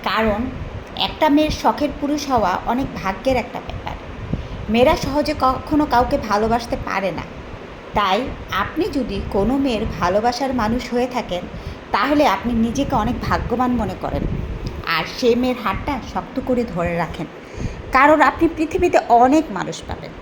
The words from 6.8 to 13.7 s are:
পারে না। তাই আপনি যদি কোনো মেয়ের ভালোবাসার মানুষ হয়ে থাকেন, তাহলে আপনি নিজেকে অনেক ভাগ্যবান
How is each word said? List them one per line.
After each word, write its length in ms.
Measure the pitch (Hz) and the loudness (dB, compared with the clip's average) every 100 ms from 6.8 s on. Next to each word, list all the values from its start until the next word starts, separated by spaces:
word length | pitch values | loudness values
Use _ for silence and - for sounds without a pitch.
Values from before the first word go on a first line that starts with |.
| - | -2
পারে 260 | 180 190 | -2 -2
না। 100 | 156 127 - - - - - - | -4 -8 -12 -14 -14 -14 -16 -4
তাই 280 | - 202 196 269 - - 185 | 0 2 2 0 -6 -6 -4
আপনি 260 | 202 - 392 | -2 -2 -2
যদি 280 | 294 233 196 - | -2 -2 -4 -2
কোনো 260 | 208 202 269 | 0 2 2
মেয়ের 240 | 277 220 220 - | 2 0 -2 -2
ভালোবাসার 540 | 170 196 226 247 277 | 2 2 2 0 -2
মানুষ 400 | 254 214 233 - | 0 0 -2 -2
হয়ে 140 | 240 254 | -2 0
থাকেন, 340 | 254 208 180 180 - - - - | -2 -4 -6 -8 -10 -10 -12 -2
তাহলে 360 | - 214 294 277 | 0 4 6 6
আপনি 260 | 190 240 | 4 0
নিজেকে 420 | 233 226 233 277 247 | 2 2 2 0 2
অনেক 200 | 214 240 | 2 0
ভাগ্যবান 500 | - 175 - 233 247 | 0 0 0 0 2